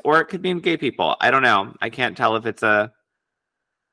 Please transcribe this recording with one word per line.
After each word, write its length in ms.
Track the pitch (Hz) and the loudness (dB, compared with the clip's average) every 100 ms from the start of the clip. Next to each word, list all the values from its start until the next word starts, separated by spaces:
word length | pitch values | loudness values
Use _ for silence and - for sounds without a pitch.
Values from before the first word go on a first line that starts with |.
or 160 | 147 160 | 2 2
it 60 | 151 | 0
could 160 | 180 | -4
mean 160 | 180 175 | -4 -4
gay 160 | 170 160 | -2 -2
people. 400 | 131 - 80 - | -4 -2 -2 0
I 100 | 117 | 2
don't 120 | 135 | 2
know. 300 | 127 101 117 - | 4 2 0 -6
I 100 | 113 | -8
can't 260 | 131 120 - | -4 -6 -2
tell 200 | 117 110 | -2 0
if 80 | |
it's 180 | 113 - | -4 -2
a, 300 | 113 104 107 _ _ _ _ _ _ _ _ _ _ | 2 2 0 _ _ _ _ _ _ _ _ _ _